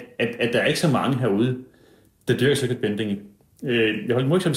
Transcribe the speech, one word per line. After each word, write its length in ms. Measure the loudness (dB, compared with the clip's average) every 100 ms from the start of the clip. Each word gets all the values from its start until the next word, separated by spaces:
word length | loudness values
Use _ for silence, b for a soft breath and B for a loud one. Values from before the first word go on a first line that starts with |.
| -6 -6
at, 160 | -4 -2
at 140 | -2
der 60 | 0
er 60 | 0
ikke 140 | 2
så 80 | 2
mange 300 | 2 0 0
herude, 380 | 0 2 0 -2 -8 b b b b b -2
der 100 | 2
dyrker 180 | 2 2
circuit 220 | -2 -2
bending. 380 | -2 -2 -4 -4 -8 _ _ -10
Øh, 320 | -2 0 0 0 -2
jeg 60 | 0
holdt 100 | 2
en 60 |
workshop 220 | 2 0